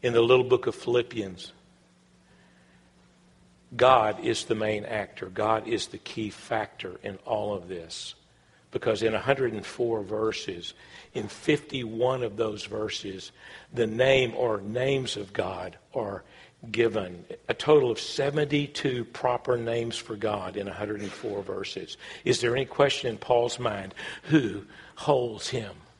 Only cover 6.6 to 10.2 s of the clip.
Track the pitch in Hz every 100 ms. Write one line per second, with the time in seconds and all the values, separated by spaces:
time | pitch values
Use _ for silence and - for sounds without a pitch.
6.6 | 104 - 95 92 101 95 - 110 104 101
7.6 | 87 90 85 - - - _ _ _ _
8.6 | _ - - 107 110 110 123 135 127 107
9.6 | 95 - 120 113 98 107